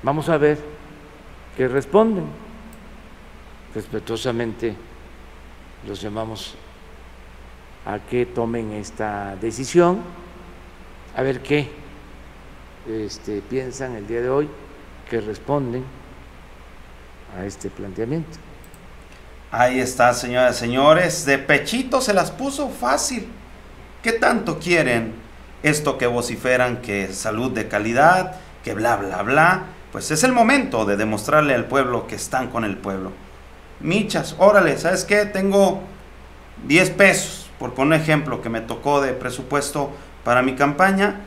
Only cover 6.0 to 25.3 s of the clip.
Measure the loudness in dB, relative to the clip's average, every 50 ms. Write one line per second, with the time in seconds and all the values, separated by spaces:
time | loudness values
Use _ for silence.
6 | -10 -8 -6 -6 -8 -8 -8 -12 -12 -14 -16 -18 -20 -20 -20 -20 -20 -20 -20 -20
7 | -20 -20 -20 -20 -20 -20 -20 -20 -20 -20 -20 -20 -20 -20 -20 -14 -10 -8 -8 -8
8 | -8 -4 -2 -2 -2 0 -2 -4 -2 -2 -2 -4 -6 -6 -8 -10 -10 -12 -8 -6
9 | -6 -4 -4 -6 -8 -8 -8 -6 -6 -6 -6 -6 -8 2 4 6 6 6 4 0
10 | -4 -10 -14 -16 -18 -18 -18 -20 -20 -20 -20 -20 -20 -20 -20 -20 -20 -20 -20 -20
11 | -20 -8 -4 -2 0 0 0 -2 0 0 0 0 0 -2 -10 -16 -18 -18 -18 -20
12 | -20 -20 -20 -20 -20 -20 -20 -20 -20 -20 -20 -20 -20 -20 -20 -16 -10 -6 -6 -4
13 | -4 -6 -8 -10 -8 -6 -6 -6 -6 -4 -4 -4 -4 -6 -8 -8 -8 -8 -6 -8
14 | -8 -6 -4 -2 0 2 2 2 0 0 -6 -14 -18 -18 -20 -20 -20 -20 -20 -20
15 | -12 -4 -4 -4 -4 -4 -8 -8 -2 -2 0 0 0 -2 -4 -6 -8 -10 -14 -18
16 | -20 -20 -20 -20 -20 -20 -20 -20 -20 -20 -20 -20 -20 -20 -20 -20 -20 -20 -20 -20
17 | -20 -20 -20 -20 -20 -16 -12 -10 -10 -10 -10 -10 -12 -12 -10 -10 -12 -10 -6 -6
18 | -4 -4 -4 -4 -6 -8 -12 -18 -18 -20 -20 -20 -20 -20 -20 -20 -20 -20 -20 -20
19 | -20 -20 -20 -20 -20 -20 -20 -20 -14 -6 2 4 4 4 4 2 0 -2 2 6
20 | 6 6 6 4 -2 -2 2 4 4 4 4 2 -2 0 2 4 6 8 8 6
21 | 6 0 0 -2 2 2 2 2 4 2 2 2 2 0 -2 -2 -2 0 -2 0
22 | 0 2 2 2 2 0 -4 -6 -6 -6 -4 -4 -6 -6 -6 -4 0 0 0 0
23 | 0 -4 -4 -6 -8 -10 -14 -18 -18 -20 -20 -20 -20 -20 -20 -20 -20 -20 -20 -6
24 | -2 -2 0 2 2 2 2 2 0 -2 -4 -4 0 2 4 4 4 4 2 0
25 | 0 -4 -8 -12 -16 -20